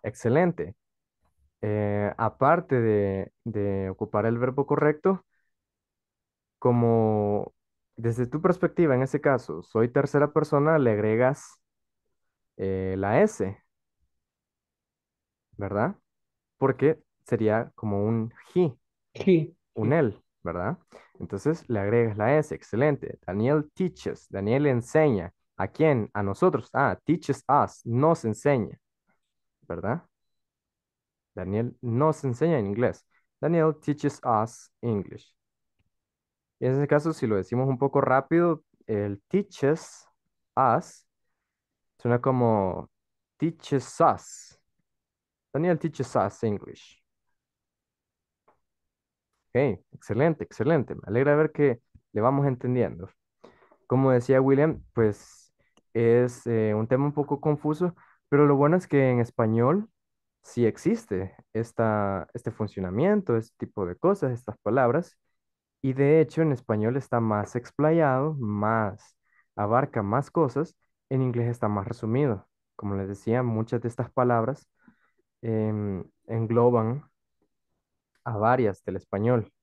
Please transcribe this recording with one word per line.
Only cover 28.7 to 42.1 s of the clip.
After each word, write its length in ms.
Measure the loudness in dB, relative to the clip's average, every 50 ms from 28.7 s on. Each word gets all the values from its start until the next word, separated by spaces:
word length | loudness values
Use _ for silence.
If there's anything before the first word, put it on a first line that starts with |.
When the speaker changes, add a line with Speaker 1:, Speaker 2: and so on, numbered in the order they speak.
| -10 _ _ _ _ _ _ _ _ _ _ _ _ _ _ _ _ _ _
Speaker 1:
¿verdad? 360 | _ -10 -6 -4 -4 -6 -6 -8 _ _ _ _ _ _ _ _ _ _ _ _ _ _ _ _ _ _ _ _ _ _ _ _ _ _
Daniel 420 | -10 -8 -4 -4 -4 -4 -4 -8 _
nos 420 | -8 -4 0 2 2 2 0 0 -4
enseña 340 | -6 -4 -2 0 0 0 0
en 60 | -2
inglés. 380 | -2 -2 0 0 -2 -2 -4 _ _ _ _ _ _ _ _
Daniel 360 | -4 0 2 2 2 2 0 -2
teaches 400 | -4 -4 -4 -2 -2 -6 -6 -4 -2
us 480 | 0 0 0 0 -2 -6 -18 -20 _ _ _
English. 520 | -4 -2 -2 -2 -4 -6 -14 -20 -20 _ _ _ _ _ _ _ _ _ _ _ _ _ _ _ _ _ _ _ _ _ _ _ _ _ _ _
Y 60 | -2
en 60 | -2 0
ese 140 | 0 0
caso, 260 | 2 0 0 0 -2 -4
si 140 | -4 -2
lo 80 | -2 0
decimos 320 | -2 -2 -2 -2 -2 0
un 100 | -2 0
poco 240 | 0 -2 0 2 0
rápido, 600 | 2 4 2 2 2 _ 2 2 2 2 0 -2 _ _ _ _ _
el 340 | -6 -4 -4 -2 -4 -6 -10 _
teaches 800 | _ -2 -2 -2 _ -6 -2 0 0 0 0 -4 -18 -20 -20 -20 _ _ _ _ _ _ _ _ _ _
us 500 | 0 2 2 2 0 -2 -6 -20 -20 _ _ _ _ _ _ _ _ _ _ _ _ _ _ _ _ _ _ _ _
suena 220 | _ 0